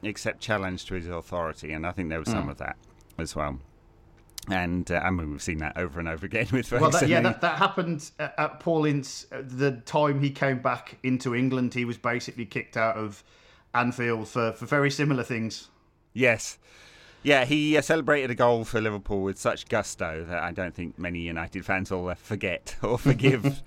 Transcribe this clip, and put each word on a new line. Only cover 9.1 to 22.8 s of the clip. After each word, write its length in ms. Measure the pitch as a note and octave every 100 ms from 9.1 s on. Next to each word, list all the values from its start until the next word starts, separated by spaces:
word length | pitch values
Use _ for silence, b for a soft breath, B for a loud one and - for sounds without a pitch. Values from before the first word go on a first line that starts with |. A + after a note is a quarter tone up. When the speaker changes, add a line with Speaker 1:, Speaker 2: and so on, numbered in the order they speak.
| - -
Speaker 2:
At 240 | B2+ C3 B2+
the 140 | C#3 A#2+ -
time 360 | D3+ D3 C#3
he 100 | C#3
came 280 | C3+ C#3 C3
back 380 | B2+ A#2+ - -
into 320 | C3 B2+ B2+ A#2+
England, 380 | C3 B2+ B2 B2
he 100 | A#2+
was 120 | A#2+
basically 480 | A#2+ A#2+ - A#2 G#2+
kicked 320 | B2 - A#2+
out 180 | A2+ A2
of 280 | G#2+ G2+ b b b b _ A#2+
Anfield 520 | B2 B2 A#2+ A2+ G#2+
for, 260 | B2 A2+
for 120 | - A2+
very 240 | D3 C#3+
similar 320 | C#3+ C#3+ C3
things. 440 | A#2 A#2+ A2 - - _ _ _ _
Speaker 1:
Yes. 440 | A2+ B2 A2+ - - B B B B B B
Yeah, 200 | C#3 C#3 B2+
he, 300 | D3+ D3+ D3+
uh, 60 |
celebrated 480 | C#3 D#3+ C3+ D3 B2+
a 40 | A#2
goal 280 | A#2+ A#2
for 160 | A2+ A#2
Liverpool 420 | A2 G#2 - G2+
with 160 | G2 F#2+
such 300 | A#2+ - -
gusto 560 | A2+ G2 - F2 D#2+
that 180 | E2+ F2
I 100 | D#2+
don't 200 | F2 F2+
think 240 | D#2+ E2+ -
many 220 | F2 F2
United 460 | E2+ E2 E2 F#2+ F2+
fans 260 | F#2+ F#2+
will, 160 | F#2 F2+
uh, 80 | E2+
forget 640 | - G#2 F#2+ E2+ -
<laughs> 40 | -